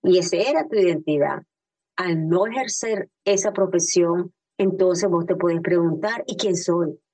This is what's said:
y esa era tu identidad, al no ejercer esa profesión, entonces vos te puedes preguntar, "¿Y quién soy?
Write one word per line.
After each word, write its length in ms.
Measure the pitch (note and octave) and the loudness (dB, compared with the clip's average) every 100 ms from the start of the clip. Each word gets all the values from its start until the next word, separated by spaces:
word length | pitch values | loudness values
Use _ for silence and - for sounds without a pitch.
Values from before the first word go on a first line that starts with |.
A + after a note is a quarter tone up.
y 160 | - F3+ | 4 4
esa 180 | F3 E3+ | 4 0
era 320 | A#3 D#4 D4+ | 0 0 0
tu 80 | A3 | 2
identidad, 640 | F#3 D#3 D#3 D3+ C#3+ C#3+ - _ _ _ _ - | 2 2 0 0 0 -2 -12 _ _ _ _ -8
al 320 | F3+ E3 D#3+ | -2 -2 0
no 180 | F3+ G#3+ | 0 0
ejercer 640 | A#3+ B3+ - A3+ G3+ - _ | -2 -6 -6 -4 -4 -6 _
esa 280 | - G3 G#3+ | 0 0 0
profesión, 800 | G3+ F#3+ F3+ D#3 F3+ E3+ F3 F3+ _ _ _ | 0 0 0 0 2 2 0 -4 _ _ _
entonces 500 | G3 F#3+ F#3 F3+ G3 | -2 2 2 2 0
vos 180 | F3 E3+ | 0 0
te 80 | |
puedes 260 | F3 F3 E3 | 0 0 0
preguntar, 640 | E3+ F3 E3+ D#3 G#3 A#3 - | 0 0 2 0 -4 -6 -8
"¿Y 80 | G#3+ | -4
quién 200 | G#3+ F3 | -2 -2
soy? 440 | - E3+ E3 - _ | 0 0 -2 -6 _